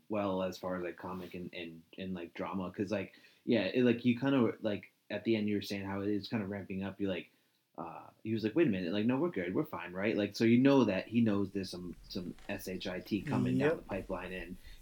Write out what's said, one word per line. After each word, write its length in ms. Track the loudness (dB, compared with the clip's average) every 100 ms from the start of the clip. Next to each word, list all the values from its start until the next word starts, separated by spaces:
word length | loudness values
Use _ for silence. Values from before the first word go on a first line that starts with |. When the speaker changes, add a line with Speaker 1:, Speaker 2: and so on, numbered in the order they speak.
| -6
Speaker 1:
well 340 | -2 0 0
as 160 | -2 -2
far 180 | -4 -4
as, 60 |
like, 140 | -4 -6
comic 380 | -8 -8 -10
and, 160 | -10 -10
and, 260 | -10 -12 -12 -16 -10
and, 160 | -8
like, 200 | -6 -8
drama, 360 | -8 -6 -4 -4 -4
'cause, 140 | -2
like, 220 | -2 -4 -12 -20 _ 0
yeah, 160 | 2
it, 220 | 2 4
like, 200 | 4 4
you 140 | 2 2
kinda, 340 | 2 4 4 2
like, 280 | -2 -4 -6 _ -8
at 140 | -4
the 120 | 2 2
end 120 | 2
you 80 | 0
were 60 |
saying 220 | -2 -4
how 160 | -4 -2
it 80 | -2
is 200 | -2 -2
kinda 180 | -2 -2
ramping 360 | -4 -6 -6
up. 180 | -6 -2
You're 100 | -2
like, 200 | -2 -6 _ _ _ _ -12
uh, 220 | -12 -12 -16 -10
he 120 | -4
was 100 | 0
like, 100 | 2
"Wait 120 | 4 4
a 40 |
minute, 220 | 2 0
like, 140 | 0 2
no, 100 | 2
we're 140 | 0
good, 240 | -2 -2
we're 100 | -2
fine, 280 | -2 -6 -8
right?" 220 | -2 0 2
Like, 200 | 0 2
so 80 |
you 140 | 6 8
know 260 | 8 8
that 240 | 6 2 0
he 120 | 2
knows 280 | 4 4 0
there's 200 | -2 -6
some, 260 | -6 -10 -12 -10
some 260 | -8 -8 -10 -8
S 200 | -8 -6
H 180 | -6 -6
I 140 | -6
T 220 | -2 -2
coming 340 | 0 2 2 4
down 120 | 2
Speaker 2:
Yep. 80 | 2
Speaker 1:
the 40 |
pipeline, 480 | -4 -6 -4 -6 -6
and 240 | -8 -8 -10 -14 -14